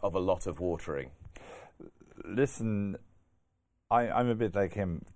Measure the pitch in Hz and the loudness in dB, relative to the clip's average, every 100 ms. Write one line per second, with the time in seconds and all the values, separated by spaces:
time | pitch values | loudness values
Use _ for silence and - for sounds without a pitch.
0 | 101 90 92 92 98 78 90 82 - 69 | 0 2 2 2 0 -2 0 -2 -2 -4
1 | 64 - - - - - - - - - | -6 -12 -18 -18 -18 -18 -20 -20 -20 -20
2 | - - - 107 139 - 113 104 101 - | -20 -14 -4 2 2 2 -2 0 -2 -6
3 | - _ _ _ _ _ _ _ - 117 | -12 _ _ _ _ _ _ _ 2 2
4 | 117 117 123 113 110 98 98 - 92 82 | 4 2 2 2 2 2 0 0 -2 -2
5 | - | -8